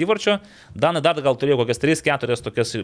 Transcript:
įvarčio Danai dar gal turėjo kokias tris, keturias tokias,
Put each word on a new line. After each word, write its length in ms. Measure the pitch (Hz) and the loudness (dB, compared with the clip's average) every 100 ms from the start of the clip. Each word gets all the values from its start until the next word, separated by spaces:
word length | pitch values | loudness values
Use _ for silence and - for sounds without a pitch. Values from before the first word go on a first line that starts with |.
įvarčio 340 | 175 208 208 202 - - - - | -2 0 0 -2 -4 -20 -18 -2
Danai 240 | 156 170 | 0 2
dar 140 | 156 | 0
gal 200 | 151 135 120 | 2 0 0
turėjo 200 | 139 131 | 2 2
kokias 140 | 117 113 | 0 0
tris, 220 | 147 160 | 0 0
keturias 400 | 151 139 120 120 | 0 -2 -2 -4
tokias, 320 | 110 120 113 110 | -4 -4 -4 -4